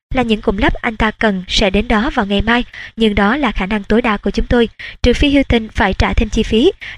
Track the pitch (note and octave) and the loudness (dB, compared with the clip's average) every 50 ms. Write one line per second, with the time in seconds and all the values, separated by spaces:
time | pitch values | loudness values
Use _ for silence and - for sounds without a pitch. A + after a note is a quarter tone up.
0 | _ - - C4 B3 A#3 A3 G#3 - - G3+ F#3+ A#3 D#4+ F4+ - - - A3 - | _ -6 -4 -2 0 0 0 -2 0 -2 -2 0 0 0 0 -2 -4 -6 -4 -2
1 | A#3 A3 G#3+ - - A3 G3 F#3 F3+ - - - A3+ G3 F#3 G3+ - - A#3+ G#3 | -2 -2 -2 0 -2 0 0 -2 -4 -4 -2 0 0 2 2 0 0 0 0 0
2 | A3 D4 D#4+ C4 G#3 G3 G3+ G3+ G#3 A3 A#3 B3 A#3+ - - - - - - - | 0 0 -2 -2 -2 0 0 -2 0 0 0 0 -2 -4 -10 -18 -18 -12 -4 0
3 | A3+ A3 G#3 G#3 G3+ G3+ A#3 D4 D4 A3+ G3+ - G3+ F#3 A3 G#3+ G3+ - A3 A3 | 0 0 2 2 2 2 2 0 -2 -2 -2 -2 -4 -2 -4 -4 -2 0 0 2
4 | B3 B3 G#3 G3+ - G3+ - - A#3+ - - A#3+ A#3 G#3 - - - - - - | 2 0 -2 -2 -2 -4 -2 -2 -2 0 2 2 2 0 -2 -10 -18 -18 -10 -2
5 | - B3 A#3 - - D4 C#4 C#4+ C4+ - - A#3+ A3 G#3+ - - A#3 G3 F#3+ - | 0 2 2 4 2 2 4 2 2 4 2 0 0 -2 -4 -2 0 0 0 0
6 | A#3 F#3+ F#3+ - A#3+ G#3+ - - G#3+ - - A3 C4 F#4 - - - - - | 0 0 2 0 0 0 0 -2 -2 2 2 2 2 2 0 -2 -12 -18 -10